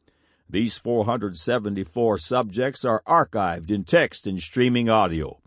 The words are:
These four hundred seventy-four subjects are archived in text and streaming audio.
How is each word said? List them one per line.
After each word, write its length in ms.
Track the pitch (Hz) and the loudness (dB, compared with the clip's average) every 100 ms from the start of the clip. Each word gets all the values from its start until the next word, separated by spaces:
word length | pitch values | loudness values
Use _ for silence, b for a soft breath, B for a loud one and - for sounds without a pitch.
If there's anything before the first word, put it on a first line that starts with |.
| _ _ _ _ _ | _ _ _ _ _
These 260 | 92 117 - | -2 -2 -4
four 280 | 120 120 | -2 0
hundred 340 | 107 120 101 87 | 0 -2 -4 -4
seventy-four 800 | - 120 104 101 95 120 117 101 | -2 -2 -2 -4 -4 0 0 0
subjects 640 | - 123 113 95 127 135 | 0 -2 -2 -2 -4 -2
are 200 | 127 110 - | -2 -2 2
archived 640 | 165 143 110 92 85 82 | 2 2 0 -2 -2 -4
in 140 | 104 | -4
text 420 | 92 170 135 - 104 | 2 2 2 -2 -6
and 160 | 95 | -6
streaming 460 | - 127 123 120 117 | -4 2 2 4 4
audio. 500 | 110 95 82 69 - | 4 4 0 -6 -10